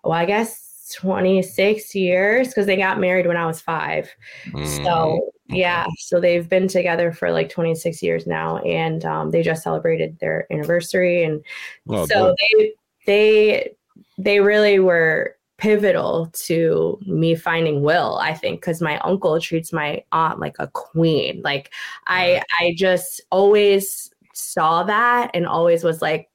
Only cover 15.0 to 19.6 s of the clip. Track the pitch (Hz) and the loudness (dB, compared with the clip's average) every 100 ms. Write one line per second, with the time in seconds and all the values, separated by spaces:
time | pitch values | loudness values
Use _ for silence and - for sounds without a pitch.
15 | 160 156 - - _ _ 214 208 202 165 | 2 0 -4 -8 _ _ 2 4 4 2
16 | 156 165 165 - - 165 165 160 165 - | 0 -2 -4 -10 -2 0 2 2 0 -4
17 | 190 160 165 165 175 165 165 143 147 170 | -4 0 2 0 0 0 0 0 2 2
18 | 135 - 151 160 - 170 - 165 165 151 | 0 -2 -4 -4 -6 -6 -6 -2 -2 -2
19 | - 190 180 156 - 165 | -2 0 0 0 -2 -6